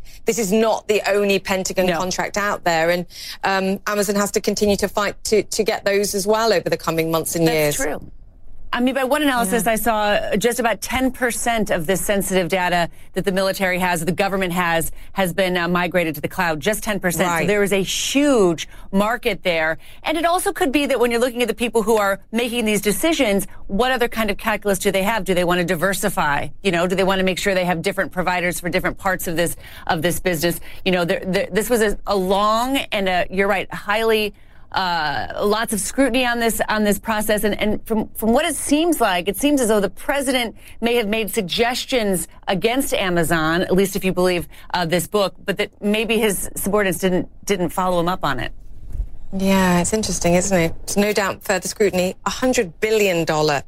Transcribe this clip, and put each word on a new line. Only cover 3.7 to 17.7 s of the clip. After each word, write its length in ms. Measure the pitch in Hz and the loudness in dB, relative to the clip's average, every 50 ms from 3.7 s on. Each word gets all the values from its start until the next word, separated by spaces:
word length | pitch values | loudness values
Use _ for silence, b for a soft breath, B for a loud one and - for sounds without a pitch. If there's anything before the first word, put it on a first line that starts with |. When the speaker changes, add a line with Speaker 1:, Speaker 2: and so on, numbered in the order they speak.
| 196 202 - | -2 -2 -2
Speaker 1:
Amazon 280 | - 208 208 202 208 202 | -4 -2 0 0 0 0
has 140 | 196 202 190 - | 0 0 0 -2
to 100 | 214 - | -2 0
continue 340 | - 202 - 214 208 202 | 0 0 0 2 2 2
to 120 | 190 - 185 | 2 0 -2
fight 340 | - 220 208 190 - - - | 0 -2 -2 -2 -4 -6 -2
to, 180 | - 220 208 - | 2 2 2 2
to 220 | - - - 208 | 0 -2 -2 0
get 220 | 196 214 - - | 0 0 0 0
those 280 | 202 202 202 208 190 - | 0 2 2 0 0 -2
as 120 | 202 185 | -4 0
well 260 | 202 220 214 226 233 202 | 0 2 2 4 2 2
over 160 | 170 165 165 | 2 2 0
the 80 | 160 | -2
coming 340 | 156 - 170 165 165 160 165 | -2 -2 -2 -2 0 0 0
months 240 | 160 160 156 - - | 0 -2 -2 -2 0
and 120 | 170 165 | 2 2
Speaker 2:
That's 100 | 160 160 | 4 4
Speaker 1:
years. 200 | 156 151 147 147 | 4 2 2 0
Speaker 2:
true. 340 | - - 156 131 - - - - - - - - - - - - - - - - | 0 -4 -4 -6 -8 -10 -14 -16 -18 -20 -20 -20 -18 -16 -14 -12 -10 -6 -4 -2
I 80 | 240 | 0
mean, 160 | 240 262 240 | 0 0 2
by 80 | 269 262 | 0 0
one 180 | 247 277 302 302 | 2 2 2 2
analysis 420 | 285 262 240 233 190 247 233 190 | 2 2 2 2 2 2 2 2
Speaker 1:
Yeah. 80 | 233 226 | 2 0
Speaker 2:
I 40 | |
saw, 600 | 214 - 233 220 214 208 208 208 - - - - | 2 2 2 2 2 2 2 2 2 0 0 -2
just 220 | 214 185 240 233 - | 0 0 0 0 2
about 240 | 233 233 208 196 - | 0 0 0 -2 -4
ten 280 | - 220 254 262 262 | -4 -2 0 0 0
percent 600 | 254 - 262 240 214 - - 240 233 226 202 - | 0 0 -2 -2 -2 -2 -2 0 0 0 0 0
of 160 | 160 180 156 | 0 -2 0
this 180 | 165 190 175 - | 0 0 0 0
sensitive 440 | - 208 202 180 - 190 185 180 160 | 0 0 0 0 0 0 0 0 0
data 420 | 190 185 180 175 175 175 170 160 b b b b - | 0 0 0 0 2 0 0 -2 b b b b -6
that 100 | 190 175 | -4 -2
the 80 | 196 185 | 0 0
military 460 | 190 190 190 190 - 196 185 180 175 | 0 0 0 0 0 0 0 0 0
has, 260 | 185 180 180 165 165 | 0 0 0 0 0
the 80 | 185 170 | -2 0
government 400 | - 196 196 196 190 190 180 170 | 0 0 0 0 0 -2 0 0
has, 380 | 180 180 170 165 165 160 - B B B B B | 0 0 2 2 0 0 -2 B B B B B
has 200 | - 196 180 160 | 0 0 0 2
been, 240 | 202 190 185 180 | 0 0 2 2
uh, 120 | 180 170 170 | 0 0 2
migrated 480 | 180 175 180 170 160 180 175 160 147 | 0 0 0 0 0 0 0 0 -2
to 40 | 147 | -4
the 80 | 147 160 | -6 -6
cloud. 320 | - - 185 170 160 151 | -4 -2 -2 0 0 0
Just 220 | 123 202 214 208 - | 0 -2 -2 -2 -2
ten 180 | 220 208 175 | -4 -4 -2
percent. 280 | - 180 165 165 185 175 | 0 -2 0 0 0 0
So 40 | 170 | 2
Speaker 1:
Right. 140 | 165 160 | 0 2
Speaker 2:
there 160 | 175 208 208 202 | 2 2 2 2
is 100 | 196 | 2